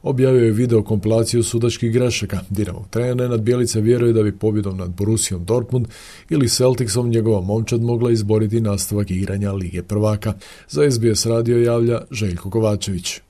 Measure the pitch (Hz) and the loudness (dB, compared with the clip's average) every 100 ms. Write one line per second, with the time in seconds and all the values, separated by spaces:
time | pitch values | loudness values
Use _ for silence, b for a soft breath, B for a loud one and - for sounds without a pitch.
0 | - 127 131 127 113 107 123 113 101 110 | -2 2 4 6 4 2 2 2 2 0
1 | 107 113 113 120 110 117 117 117 117 117 | 2 2 2 0 0 0 0 0 0 2
2 | 123 117 98 95 - 98 98 - 104 113 | 0 -2 -4 -6 -6 -4 -4 -6 -6 -4
3 | 123 123 123 117 110 123 120 113 107 123 | -2 -2 0 0 0 0 0 0 2 4
4 | 120 110 104 - 107 107 101 95 90 87 | 4 4 2 0 0 0 -2 -6 -8 -4
5 | 101 110 - 90 87 123 123 127 113 B | 0 0 -2 -6 -2 -2 0 -2 -4 B
6 | B B B 156 123 - 127 123 117 120 | B B B 0 0 2 2 2 -2 0
7 | 120 113 110 104 90 110 110 120 117 117 | 0 0 2 0 0 -2 0 0 0 0
8 | 120 113 104 110 107 113 110 101 - 104 | 2 2 2 0 2 0 0 -2 -2 -2
9 | 101 90 95 98 101 98 87 87 87 104 | -2 -2 -2 -2 -2 -4 -6 -8 -4 0
10 | 107 104 107 101 B B B 147 147 120 | 0 0 -4 -6 B B B 0 2 2
11 | 117 104 113 113 117 120 117 117 117 117 | 0 0 0 0 2 2 2 2 0 -2
12 | - 113 104 85 98 110 110 104 - 90 | -6 -6 -4 -4 -4 0 0 0 -4 -6
13 | - - | -8 -12